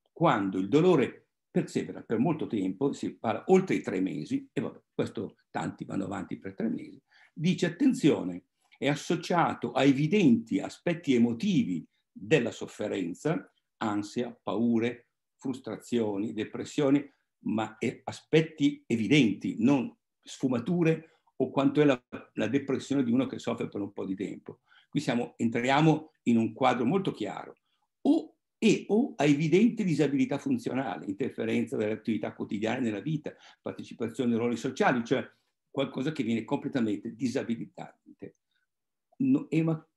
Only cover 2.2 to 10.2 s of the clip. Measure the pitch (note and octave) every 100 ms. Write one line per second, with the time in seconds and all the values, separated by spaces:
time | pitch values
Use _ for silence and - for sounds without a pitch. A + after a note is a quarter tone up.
2.2 | D#3 D#3 G2 A2 F#2+ F#2 C#3 C#3 F#2+ -
3.2 | A#2 G#2 - F#3+ F#3 G#2+ - F#2+ F#2 D#2
4.2 | D2 C#3 - - G2+ - _ - A#2 -
5.2 | F#2+ - _ - F#2 - - G2+ G2 G2
6.2 | - - G2 - A3+ - - - _ _
7.2 | _ - E3 - F3 - C4+ G3+ D3+ G2+
8.2 | F2+ F2 - _ _ _ C3+ D3 - E3+
9.2 | - F3 C3 - A#2 B2+ C#3 C3 D#3 G#3+